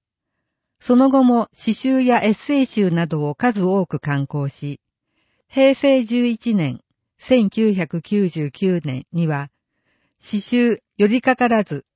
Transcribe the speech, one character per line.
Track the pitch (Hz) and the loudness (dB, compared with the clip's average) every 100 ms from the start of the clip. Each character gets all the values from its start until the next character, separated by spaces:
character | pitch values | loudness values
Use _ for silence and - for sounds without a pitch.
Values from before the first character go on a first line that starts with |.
| _ _ _ _ _ _ _ _ | _ _ _ _ _ _ _ _
そ | - 247 | 0 4
の | 269 | 4
後 | 269 | 4
も | 247 240 208 | 4 2 -2
詩 | _ - | _ -6
集 | 214 254 262 | -4 -2 0
や | 247 240 | 2 2
エ | 208 | 0
ッ | |
セ | 208 - 285 | -2 -2 0
イ | 254 | 0
集 | - 190 | 0 0
な | 170 165 | 0 -2
ど | 156 147 | -4 -6
を | 147 | -2
数 | 247 202 | -2 0
多 | 185 196 180 | 0 0 -2
く | 151 | -6
刊 | 147 143 139 | -4 -4 -4
行 | 147 139 | -6 -8
し、 | - 143 143 _ _ _ _ _ _ _ | -8 -12 -14 _ _ _ _ _ _ _
平 | 269 269 269 | 2 2 4
成 | 277 262 | 2 2
十 | 220 240 240 | 2 -2 -2
一 | 226 233 208 | -2 -2 -2
年、 | 143 123 - _ _ _ | -2 -6 -14 _ _ _
千 | - 254 196 | 0 2 2
九 | - 220 | 0 0
百 | 185 165 165 | 0 -4 -6
九 | - 208 185 | -4 -2 -2
十 | 160 147 | -4 -8
九 | - 190 180 | -4 -2 -2
年 | 147 131 - | -4 -8 -8
に | 170 165 | -4 -2
は、 | 143 143 _ _ _ _ _ _ _ | -4 -8 _ _ _ _ _ _ _
詩 | - 208 | -10 -8
集 | - 240 240 208 - - | -2 0 2 0 -6 -2
寄 | 202 | 0
り | 247 | 2
か | 254 254 | 0 0
か | 247 | 0
ら | 226 | 0
ず | 196 143 - | -2 -8 -12